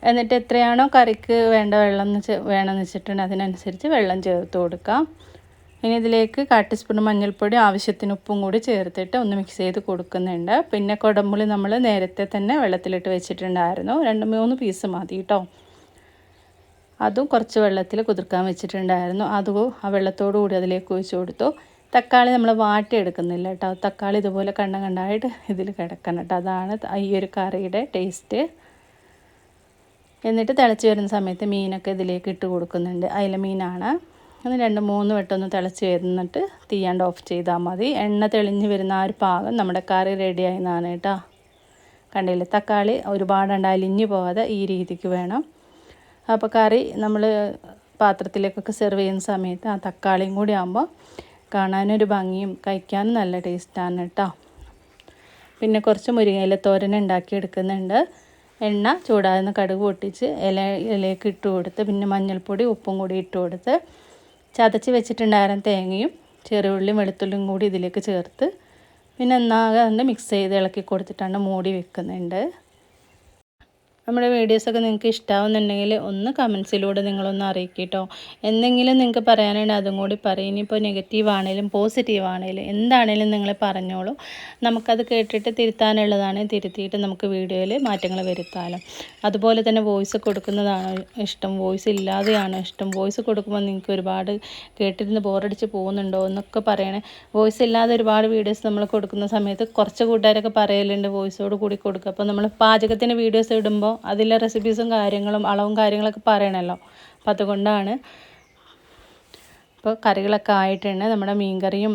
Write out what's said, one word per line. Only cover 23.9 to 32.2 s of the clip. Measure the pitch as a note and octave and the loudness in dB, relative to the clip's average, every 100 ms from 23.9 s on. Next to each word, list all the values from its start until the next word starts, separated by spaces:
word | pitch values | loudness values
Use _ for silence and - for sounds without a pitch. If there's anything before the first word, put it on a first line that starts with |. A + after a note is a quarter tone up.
| G3 G3 G3+ | -4 -2 0
ഇതുപോലെ | G3+ F#3+ G3+ G3 | 0 -2 -4 -2
കണ്ടം | G3+ F#3+ G3 | -4 -2 -4
കണ്ടായിട്ട് | F#3 F#3+ G#3+ B3+ A#3 - F#3+ | -4 -2 -2 -2 -8 -8 -6
ഇതിൽ | F#3+ G3+ | -6 -6
കിടക്കണം | E3+ F#3 - F3 E3+ | -8 -8 -6 -6 -2
ട്ടോ. | F#3 | -4
അതാണ് | F3+ F#3 F#3 G#3+ - G3+ G3+ | -2 -4 -4 -6 -6 -4 -2
ഈ | G3 | -2
ഒരു | F#3+ - | -2 -4
കറിയുടെ | F#3+ F#3 F#3+ F#3+ C#4+ - | -4 -4 -4 -4 -4 -4
ടേസ്റ്റ്. | F#3+ F3+ _ G#3+ D#4+ - - _ _ _ _ _ _ _ _ _ _ _ _ _ _ _ A3+ | -4 -6 _ -4 -4 -6 -20 _ _ _ _ _ _ _ _ _ _ _ _ _ _ _ -2
എന്നിട്ട് | A3+ A3+ C4+ | 0 0 4
തിളച്ച് | B3 A3 A3+ | 4 6 4
വരുന്ന | G#3 G3+ G#3 | 4 0 -2
സമയത്ത് | F#3+ F3+ G#3 | -2 -4 -2
മീനൊക്കെ | G3+ F#3+ F#3+ F#3+ F#3+ | -2 -2 -4 -4 -4
ഇതിലേക്ക് | F#3 F3+ | -2 -4